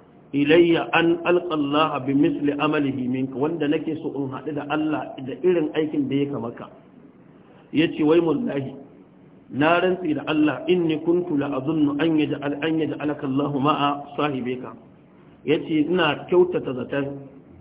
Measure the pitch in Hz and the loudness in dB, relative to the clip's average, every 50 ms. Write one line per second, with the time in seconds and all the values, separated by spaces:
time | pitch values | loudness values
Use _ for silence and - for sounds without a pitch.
0 | - - - - - - - 139 143 143 156 175 170 170 165 151 135 - 143 165 | -20 -20 -20 -20 -16 -4 -2 0 4 6 6 6 8 6 4 2 0 0 2 2
1 | 165 170 170 170 - 170 175 175 175 175 160 151 143 139 143 151 160 156 151 135 | 4 4 2 2 2 2 2 2 2 0 -2 -2 -2 0 2 2 2 2 0 -2
2 | 127 139 135 143 151 170 143 143 147 143 139 143 151 151 151 151 143 135 120 120 | -2 0 2 4 4 2 2 0 -2 -2 0 0 0 0 0 0 0 -2 -2 -4
3 | 127 123 127 131 131 131 - 120 139 156 170 165 151 143 160 160 156 160 151 - | -4 -4 -2 -2 -4 -4 -2 -2 -2 -2 -2 -2 -2 0 -2 -2 -2 -4 -6 -6
4 | - 143 - 135 139 131 127 117 - 156 147 147 127 143 147 156 156 156 151 131 | -6 -8 -6 -6 -6 -6 -6 -8 -8 -8 -8 -8 -4 -4 -2 -2 0 -2 -2 -4
5 | 127 - - - 131 123 - - - 185 180 170 156 147 - 156 156 151 156 151 | -6 -8 -12 -12 -10 -10 -10 0 2 2 2 2 0 0 -2 -2 -2 0 -2 -2
6 | 139 123 135 139 143 139 139 117 113 120 120 - - - - - - - - - | -2 0 0 -2 -2 -2 -4 -6 -6 -8 -10 -10 -16 -18 -18 -20 -20 -20 -20 -20
7 | - - - - - - - - - - - - - - - 139 160 165 160 - | -20 -20 -20 -20 -20 -20 -20 -20 -20 -20 -20 -20 -20 -4 0 2 2 2 2 0
8 | 156 151 160 170 170 165 147 123 120 143 143 143 135 120 - - - - - - | 2 4 4 4 4 2 0 0 -2 -2 -4 -4 -6 -6 -10 -14 -18 -20 -20 -20
9 | - - - - - - - - - - - 123 147 160 170 175 180 185 185 180 | -20 -20 -20 -20 -20 -20 -20 -20 -20 -10 -2 2 2 4 4 4 4 2 0 0
10 | - 156 147 135 - - 156 151 151 151 131 123 - 165 180 180 170 160 156 147 | -2 -2 -2 -2 -2 -2 2 2 2 2 2 -2 0 2 2 2 2 0 0 0
11 | 160 170 170 180 175 175 160 139 139 139 139 131 131 156 160 156 147 143 143 143 | 0 2 2 2 0 0 -2 -2 -2 -2 -4 -4 -2 -2 0 2 2 2 2 2
12 | 160 165 160 151 147 135 143 139 139 143 143 143 147 160 160 160 156 135 - - | 2 2 4 2 2 0 -2 -4 -4 -4 -4 -2 -2 -2 0 0 0 -2 -4 -4
13 | 143 147 143 143 147 139 131 139 143 147 143 135 131 151 151 147 143 143 143 143 | -4 -4 -4 -4 -4 -2 -2 0 -2 0 -2 0 2 2 2 2 2 0 0 -2
14 | - - - - 147 151 139 127 117 123 127 127 127 113 113 - - - - - | -6 -8 -4 -2 -2 -2 -2 -4 -4 -4 -6 -6 -8 -12 -14 -16 -20 -20 -20 -20
15 | - - - - - - - - - 131 151 170 170 - 160 156 147 151 180 180 | -20 -20 -20 -20 -20 -20 -20 -10 -2 0 0 0 0 -2 0 0 2 2 2 2
16 | 165 151 139 135 - - 180 175 180 180 - 156 127 147 131 123 117 - - 139 | 2 2 0 -2 -4 2 4 4 4 4 2 -4 -4 -4 -6 -6 -6 -4 -4 -4
17 | 139 139 143 - - - - - - - - - | -4 -4 -8 -10 -14 -16 -20 -20 -20 -20 -20 -20